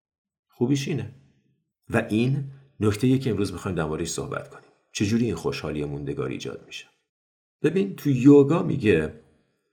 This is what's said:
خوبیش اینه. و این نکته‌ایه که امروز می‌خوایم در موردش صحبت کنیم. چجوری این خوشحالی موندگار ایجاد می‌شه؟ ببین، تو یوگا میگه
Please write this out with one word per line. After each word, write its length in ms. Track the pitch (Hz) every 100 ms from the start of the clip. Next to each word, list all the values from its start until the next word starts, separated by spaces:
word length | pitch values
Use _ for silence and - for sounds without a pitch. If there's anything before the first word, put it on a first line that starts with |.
| _ _ _ _ _
خوبیش 400 | - 123 139 135
اینه. 240 | 165 104 - _ _ _ _ _ _ -
و 160 | 113 -
این 340 | 107 127 139 - - _ -
نکته‌ایه 380 | 104 101 123 131
که 120 | 135
امروز 240 | 98 98
می‌خوایم 240 | 87 101 85
در 60 |
موردش 240 | 76 80 82
صحبت 420 | - - - -
کنیم. 200 | - - _ _
چجوری 340 | - 104 117 120
این 100 | 80
خوشحالی 500 | 69 67 78 76 73
موندگار 440 | 71 71 69 65
ایجاد 340 | 62 - - -
می‌شه؟ 180 | - - _ _ _ _ _ _ _
ببین، 320 | 151 180 196 165
تو 140 | 147
یوگا 540 | 131 131 143 139 170
میگه 500 | 170 - 104 82 78 - _ _ _ _ _